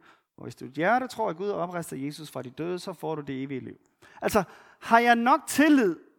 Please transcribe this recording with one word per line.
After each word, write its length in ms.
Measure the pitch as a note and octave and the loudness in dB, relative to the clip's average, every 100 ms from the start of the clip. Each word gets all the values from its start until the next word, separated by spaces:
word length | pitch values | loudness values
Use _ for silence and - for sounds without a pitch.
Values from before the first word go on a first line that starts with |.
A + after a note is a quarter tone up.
| _ _ _ - | _ _ _ -16
og 60 | |
hvis 120 | - - | -16 -14
du 100 | B2 | -12
i 20 | |
dit 80 | C#3 | -2
hjerte 320 | F3 B3 B3+ | 2 2 0
tror, 220 | - G#3+ | -4 -4
at 80 | E3 | -4
Gud 120 | G3+ | -6
oprister 480 | F#3+ F3 F3+ E3 C#3+ | -4 -6 -6 -8 -8
Jesus 340 | C#3 D3+ D3+ | -8 -10 -12
fra 100 | C3+ | -12
de 80 | B2+ | -10
døde, 300 | B2+ E3 F3+ | -8 -6 -6
så 140 | F#3+ | -10
får 220 | F3 D#3 D#3 | -10 -8 -6
du 60 | |
det 220 | C#3+ C3 | -8 -8
evige 160 | C3+ C3 | -8 -8
liv. 200 | A2+ - _ _ - - | -10 -16 _ _ -20 -8
Altså, 220 | - A3 F3 - - _ | 0 0 0 -8 -20 _
har 200 | - A#3 | 2 4
jeg 160 | A#3+ A#3 | 6 4
nok 260 | A#3+ D4+ - | 4 2 2
tillid, 520 | - D#4 C#4+ G3+ D#3+ - | 4 6 6 4 0 -8